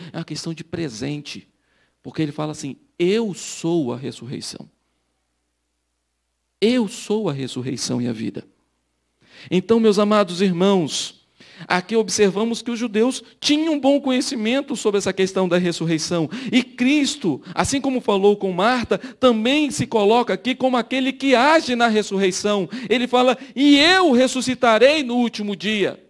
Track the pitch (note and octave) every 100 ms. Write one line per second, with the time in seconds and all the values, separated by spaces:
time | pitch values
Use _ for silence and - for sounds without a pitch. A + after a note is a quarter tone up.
0 | E3+ E3 E3 D3+ - D#3+ - F3 D#3 G#2+
1 | C3+ D3 C#3+ - - _ _ _ _ _
2 | C3+ - D3+ C#3+ D3+ D3+ C#3 - _ -
3 | F3 A3 A3+ E3 - - E3 E3+ B2+ B2
4 | B2+ A#2+ A#2+ - - - - _ _ _
5 | _ _ _ _ _ _ _ _ _ _
6 | _ _ _ _ _ _ G#3+ B3+ G#3 -
7 | - G#3+ G3 C#3 B2+ C3 B2+ A#2 - B2
8 | A#2+ A2 A2+ - - _ _ _ _ _
9 | _ _ _ - - F3+ F#3 A3+ A3 G3+
10 | G#3 G#3+ F#3+ F3 G3 E3+ G3 G3 C#3+ -
11 | - - _ _ - - E3 F3+ F#3 A3+
12 | A3 - G3+ F#3 A3+ A3+ - A#3 A#3+ G#3
13 | B3 B3+ - _ - D4 D#4+ D4 C4 C#4+
14 | C#4 B3+ B3 C4 G#3+ C4 C#4 A3+ C4+ G3+
15 | F#3+ F#3 F#3+ F#3+ F#3 F3 F3+ E3 E3 D#3+
16 | - E3+ D3+ A#3 B3+ B3 B3 - B3 D4+
17 | C#4 - F#3+ B2+ - E3 F#3 C#4 C#4 B3+
18 | - G3+ G3+ G3+ G3 F3 G#3+ B3+ A3 G3
19 | C4 - B3+ A3 A3+ D4 D4 - A#3+ A3+
20 | G3+ A#3 A#3 F#3 B3 B3+ B3+ B3+ A3+ B3+
21 | C4 C4 C4+ A#3+ C#4 D#4+ D#4 A#3+ A#3 G#3+
22 | G3+ G3 G3 F3+ G#3 G#3 F3 A#3+ A3+ A#3+
23 | B3 B3 B3+ B3 C#4 A3+ C#4+ C#4+ D#4 F#4+
24 | F4+ A#3+ B3+ B3+ B3 B3 A#3+ A3 B3+ D#4
25 | B3+ A#3+ A#3+ - G#3 F#3 F3+ G#3+ D#3+ -